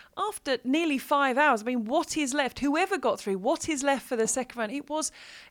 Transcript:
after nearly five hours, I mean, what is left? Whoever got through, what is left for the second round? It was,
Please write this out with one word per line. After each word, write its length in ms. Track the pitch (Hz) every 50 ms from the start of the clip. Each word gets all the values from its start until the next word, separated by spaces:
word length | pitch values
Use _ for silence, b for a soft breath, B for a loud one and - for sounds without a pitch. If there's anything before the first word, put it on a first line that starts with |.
| B B B
after 420 | - 392 427 403 - - 285 254 - -
nearly 340 | 254 269 320 339 320 277
five 400 | 233 - - 294 285 277 269 240
hours, 260 | 269 302 294 247 214 214
I 20 |
mean, 220 | 247 254 240 214
what 300 | 220 277 349 302 - -
is 180 | 320 294 247 262
left? 260 | 294 269 240 - -
Whoever 360 | 240 285 285 330 381 381 392
got 220 | 294 262 233 - -
through, 200 | - 208 196 190
what 300 | 190 262 330 - - 320
is 140 | 311 254 277
left 240 | 277 277 240 -
for 80 | - 262
the 140 | 220 220 -
second 280 | - 262 247 - -
round? 140 | 240 220 208
It 180 | 254 285 285 -
was, 220 | 294 311 311 - - B B B B B B B